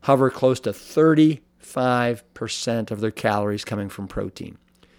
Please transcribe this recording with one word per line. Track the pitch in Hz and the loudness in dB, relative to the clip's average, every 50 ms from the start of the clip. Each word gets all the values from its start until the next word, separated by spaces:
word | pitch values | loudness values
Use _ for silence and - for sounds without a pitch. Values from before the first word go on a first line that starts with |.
hover | - - 139 131 135 127 | 0 2 2 4 4 2
close | - - 131 131 127 - | 0 2 2 2 2 0
to | - 107 | -4 -6
thirty-five | 101 - - - - 156 160 160 156 156 156 160 156 - _ _ _ _ _ - - 131 127 127 123 123 120 120 120 117 - _ - | -8 -8 -10 -4 0 4 4 6 6 6 6 4 4 0 _ _ _ _ _ -10 -4 -2 0 0 2 0 0 -2 -4 -6 -10 _ -14
percent | - 120 107 - - - 123 117 117 107 - | -12 -10 -8 -8 -6 -4 -4 -2 -2 -4 -4
of | 110 104 | -6 -4
their | 110 113 | -4 -4
calories | - - - 110 104 104 104 104 104 104 - | -4 -2 -2 -2 0 0 -2 -2 -4 -6 -6
coming | - 113 104 101 98 | -6 -6 -6 -6 -8
from | - - 98 95 | -10 -12 -12 -10
protein. | - 104 101 98 - - - - - - _ _ _ _ _ _ _ | -8 -8 -8 -8 -10 -14 -16 -16 -16 -20 _ _ _ _ _ _ _